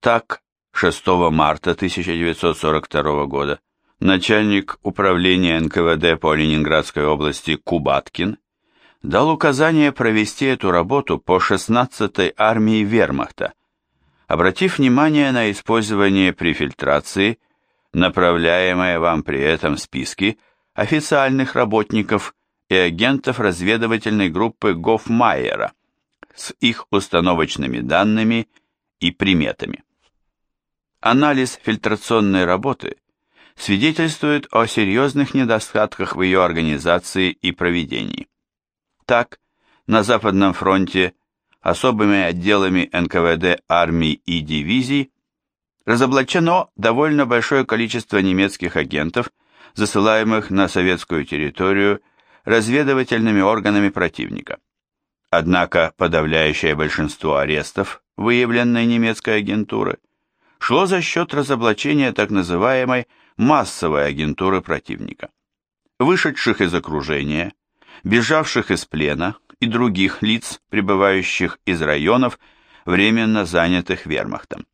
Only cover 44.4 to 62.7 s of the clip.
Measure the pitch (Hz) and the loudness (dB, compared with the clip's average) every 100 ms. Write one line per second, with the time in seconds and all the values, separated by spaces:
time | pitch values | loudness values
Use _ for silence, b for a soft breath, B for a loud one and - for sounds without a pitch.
44.4 | 78 78 73 120 127 139 135 _ _ _ | -4 -6 0 -2 0 -2 -4 _ _ _
45.4 | _ _ _ _ - 117 131 135 131 185 | _ _ _ _ -2 0 2 2 0 0
46.4 | 165 175 - - 107 117 151 147 135 120 | 2 0 -2 -2 0 2 2 2 2 0
47.4 | 110 139 131 113 113 120 - 104 95 92 | 2 0 0 -2 -2 -4 -2 0 2 2
48.4 | 98 - 87 85 69 73 78 98 120 _ | 0 -2 -4 -2 -2 -2 -2 -4 -6 _
49.4 | b b b - 104 107 104 110 110 110 | b b b -4 -2 2 2 2 2 0
50.4 | 104 95 92 95 90 87 - 82 69 73 | -2 0 0 2 0 0 -2 -4 -4 -4
51.4 | 73 - 92 98 101 101 b b b b | -6 -2 0 2 2 0 b b b b
52.4 | - 113 110 131 143 135 127 117 110 104 | 0 0 2 0 0 0 0 0 2 2
53.4 | 95 110 101 104 101 98 87 - 52 - | 2 2 0 0 0 0 -4 -4 -10 -10
54.4 | - - _ _ _ _ _ _ _ 85 | -12 -16 _ _ _ _ _ _ _ 0
55.4 | 80 90 85 90 82 - 87 82 78 80 | 2 2 2 2 0 0 0 0 0 2
56.4 | 78 76 80 76 78 - 76 - 80 71 | 0 0 -2 0 -2 -2 -6 -6 -2 -2
57.4 | 71 76 73 - 98 - _ - 104 120 | 0 -2 -4 -6 -6 -8 _ -6 -2 0
58.4 | 123 120 120 117 117 117 113 107 - 107 | 0 0 0 0 0 0 -2 -4 -2 -2
59.4 | 104 104 104 110 101 95 _ _ _ _ | -2 -4 -4 -4 -4 -6 _ _ _ _
60.4 | _ _ - 131 190 185 165 - 170 143 | _ _ -2 2 2 0 -2 -4 -2 -2
61.4 | 135 131 117 104 139 151 135 113 104 104 | -2 0 0 0 0 0 0 0 -2 0
62.4 | 87 87 113 | -2 0 0